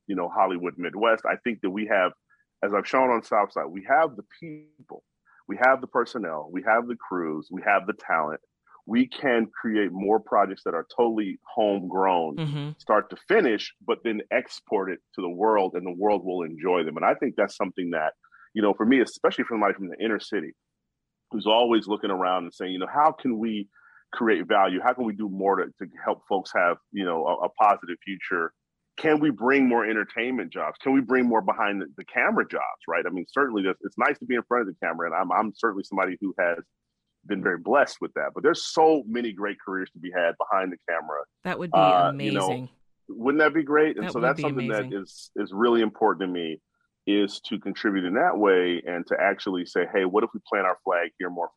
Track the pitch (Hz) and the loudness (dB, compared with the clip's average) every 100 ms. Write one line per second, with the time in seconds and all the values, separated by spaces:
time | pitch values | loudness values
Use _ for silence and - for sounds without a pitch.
0 | - 95 87 101 95 90 87 85 87 95 | -6 -4 -2 0 0 0 -4 -6 -8 0
1 | 113 113 - 95 120 107 98 98 107 104 | 2 2 0 -2 -4 -4 -4 -4 0 2
2 | 90 - _ _ _ _ 101 101 - 135 | 2 -2 _ _ _ _ -2 0 0 2
3 | 131 117 - 113 101 - 80 92 95 143 | 4 2 0 0 0 -2 -6 -6 0 2
4 | 160 131 - - 165 151 151 151 - - | 2 -2 -18 -16 -16 -16 -20 _ -20 -20
5 | _ _ _ _ - 101 127 131 117 127 | _ _ _ _ -10 2 4 4 0 -2
6 | 117 127 92 78 73 90 - 113 120 117 | -2 -4 -6 -6 -8 -4 0 2 0 -8
7 | - 90 82 78 73 92 - 101 92 - | -6 -4 -4 -6 -8 -6 2 2 0 -6
8 | - 82 76 76 _ _ _ - - 117 | -2 0 0 -6 _ _ _ -18 -2 0
9 | 127 - 139 117 110 - 117 107 101 92 | 0 0 0 2 0 -4 -2 0 0 -2
10 | 98 110 - 113 95 95 - 82 85 - | 2 2 2 0 0 -2 -6 -6 -4 0
11 | 117 113 101 87 - - 107 101 90 92 | 0 0 -4 -6 -8 -2 0 0 -2 0
12 | 95 90 80 73 156 147 143 151 - 107 | 2 2 0 -4 -6 -6 -8 -8 0 0
13 | - - - 214 151 104 - - 101 113 | 0 -6 0 2 4 0 -4 -8 -4 -2
14 | 117 107 - 117 123 - - 107 95 87 | -2 -4 -2 -4 -4 -12 -4 -2 -2 -6
15 | _ - 90 87 107 107 92 87 92 90 | _ -8 -6 0 2 4 2 -2 -6 -2
16 | 104 101 92 90 82 80 87 90 80 78 | 2 2 0 -4 -6 -4 0 0 0 0
17 | 95 143 135 - 98 - 98 92 87 85 | 0 2 0 0 -2 -2 -6 -4 -4 -2
18 | 78 - _ _ - 107 104 95 113 131 | -2 -4 _ _ -10 0 0 2 4 4
19 | 113 - 165 - 120 113 104 92 92 82 | 2 2 0 0 -4 0 0 -2 -6 -4
20 | 110 110 - 101 73 - _ _ _ _ | -2 -2 -4 -6 -6 -12 _ _ _ _
21 | _ _ _ 110 98 110 120 117 92 104 | _ _ _ -4 2 4 4 2 0 -4
22 | 107 95 90 90 87 - 92 92 90 143 | -2 -2 0 -2 -4 -8 -8 -6 -4 2
23 | 151 151 135 113 113 107 101 _ _ _ | 2 2 -4 -2 -4 -6 -8 _ _ _
24 | _ - 113 95 80 104 95 92 117 127 | _ -2 2 2 2 2 2 2 0 -2
25 | 117 101 107 95 98 95 85 - 92 - | -2 -4 -6 -2 0 0 -2 -8 -16 -8
26 | - 98 - 98 92 107 87 85 _ 104 | -6 -4 -2 -4 -2 0 2 0 _ -4
27 | 92 82 78 90 87 - 107 98 87 85 | -2 -2 0 -2 -2 2 4 4 -2 -10
28 | - 95 - 90 82 - _ _ _ - | -10 -12 -6 -4 -4 -8 _ _ _ -2
29 | 156 151 151 104 120 139 131 117 107 110 | 2 4 2 2 2 4 4 2 2 -2
30 | 98 - 120 127 87 90 80 - 139 135 | -4 -4 -4 -4 -6 -6 -6 -4 0 2
31 | 113 127 123 110 95 - 107 101 85 - | 4 2 4 2 2 0 0 -2 -6 -12
32 | 92 - 147 220 - 80 65 - - 85 | -6 0 0 0 -2 -4 -6 -8 -4 -2
33 | 82 90 82 - 139 107 95 87 98 - | -2 -4 -4 0 0 2 0 -2 -6 -2
34 | 131 147 120 123 - 120 104 85 90 82 | 0 0 -2 -2 0 -2 -2 -4 -4 -4
35 | 85 82 90 90 110 98 120 98 92 98 | -2 -2 0 0 0 -2 -4 -4 -6 -2
36 | 95 92 98 87 87 85 - _ _ _ | -2 -2 -4 0 0 -2 -8 _ _ _
37 | _ _ - 98 92 87 85 139 127 - | _ _ -8 -4 -2 -2 2 2 2 -2
38 | - - 71 82 135 170 - - 160 156 | -8 -6 -6 0 0 0 -2 2 4 4
39 | 107 117 120 95 104 101 - 92 92 - | 0 -4 -4 -4 -6 -6 -6 -6 -6 -10
40 | 85 90 85 82 - 98 95 87 - 82 | -8 0 0 0 -2 -2 -2 -6 -6 -6
41 | 78 73 71 _ 185 170 175 95 92 92 | -4 -8 -10 _ -8 -6 0 4 6 6
42 | 87 139 - - 95 123 127 _ _ _ | 4 0 -2 0 0 -2 -8 _ _ _
43 | - - 120 147 156 147 139 151 156 - | -18 -6 0 2 4 2 2 4 4 0
44 | 180 - 123 147 143 135 127 107 131 101 | -4 -2 0 0 -2 -2 -2 -2 -4 -6
45 | 95 - - - 147 95 120 117 110 - | -10 -16 -12 -8 -6 0 4 4 2 2
46 | 107 87 92 90 82 78 _ _ _ _ | 2 2 -2 -4 -6 -8 _ _ _ _
47 | - 101 101 - - 107 101 95 113 98 | 0 2 2 -2 -8 -8 -6 -4 -2 0
48 | 90 107 175 - 101 92 90 85 - 87 | 0 0 0 2 4 6 4 0 -4 -6
49 | 87 - 92 98 - 92 85 95 87 104 | -4 0 2 0 -2 -4 -2 -2 0 0
50 | 92 98 113 107 - 107 95 90 - 87 | 2 2 0 -4 -4 0 0 -2 -2 0
51 | 85 - 90 87 85 | -2 -6 -8 -6 -8